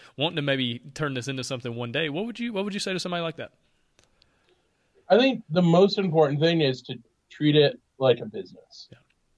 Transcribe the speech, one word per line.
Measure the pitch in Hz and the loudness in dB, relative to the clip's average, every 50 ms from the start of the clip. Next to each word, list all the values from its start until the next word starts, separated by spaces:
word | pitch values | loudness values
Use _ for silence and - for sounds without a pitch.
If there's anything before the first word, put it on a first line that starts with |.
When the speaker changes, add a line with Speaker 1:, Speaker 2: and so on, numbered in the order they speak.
| - - _ - | -20 -16 _ -4
Speaker 1:
wanting | 143 170 170 | -4 -4 -4
to | 156 | -4
maybe | 143 139 135 135 127 120 117 123 - 143 - | -2 -2 -2 -2 -2 -4 -4 -8 -12 -14 -10
turn | - 156 143 135 | -8 -6 -6 -6
this | 123 117 139 | -6 -6 -6
into | 135 131 | -8 -8
something | 120 - 135 123 120 123 117 | -8 -8 -10 -8 -8 -8 -8
one | 117 120 120 | -8 -8 -6
day. | 117 143 165 151 | -6 -4 -4 -4
What | 139 175 220 | -6 -6 -8
would | 240 220 - | -8 -8 -8
you, | 233 240 | -8 -6
what | 214 185 202 | -6 -6 -6
would | 208 190 | -6 -6
you | 208 | -6
say | - 202 | -6 -6
to | 185 175 | -6 -6
somebody | - 185 175 175 | -6 -6 -6 -6
like | 170 160 156 | -6 -8 -8
that? | - 117 - _ _ _ _ _ _ _ _ _ _ _ _ _ _ _ _ _ _ _ _ _ _ _ _ _ _ _ _ _ _ _ - | -10 -14 -16 _ _ _ _ _ _ _ _ _ _ _ _ _ _ _ _ _ _ _ _ _ _ _ _ _ _ _ _ _ _ _ 2
Speaker 2:
I | 185 220 | 4 4
think | 254 269 240 - - - | 4 4 0 -2 -6 -2
the | 156 180 | 0 2
most | 175 170 165 180 196 202 - - | 4 6 6 6 6 4 2 0
important | - 175 156 160 156 139 147 143 | -2 2 4 4 4 4 2 2
thing | 160 170 170 165 | 2 2 2 2
is | 151 135 127 127 | 2 0 0 -4
to | - - 120 110 - _ _ _ _ _ | -8 -14 -14 -14 -16 _ _ _ _ _
treat | - - 151 147 147 | -6 0 2 4 6
it | 151 143 139 - - _ _ _ - | 6 6 4 2 -4 _ _ _ 2
like | 135 127 113 120 | 2 4 4 2
a | 120 | -2
business | 107 107 101 92 92 - - _ _ - - - - | -8 -10 -10 -12 -12 -18 -20 _ _ -20 -20 -20 -20
Speaker 1:
Yeah. | - - _ _ _ _ _ _ _ | -20 -20 _ _ _ _ _ _ _